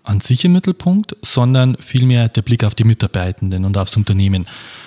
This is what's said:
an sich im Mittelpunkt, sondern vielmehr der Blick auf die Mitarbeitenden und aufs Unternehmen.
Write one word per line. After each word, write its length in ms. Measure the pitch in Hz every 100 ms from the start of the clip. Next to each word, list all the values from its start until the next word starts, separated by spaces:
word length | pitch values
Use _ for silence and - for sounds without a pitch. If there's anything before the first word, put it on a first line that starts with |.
an 160 | - 104
sich 240 | - 123
im 80 | 180
Mittelpunkt, 640 | 180 185 180 180 190 208 -
sondern 540 | - - 123 131 127 123
vielmehr 480 | - 127 127 123 113
der 140 | -
Blick 200 | 107 117
auf 140 | 107 -
die 80 |
Mitarbeitenden 800 | 113 113 101 95 90 - 95 92
und 120 | 98 98
aufs 200 | 95 -
Unternehmen. 500 | 101 98 98 95 87 - - -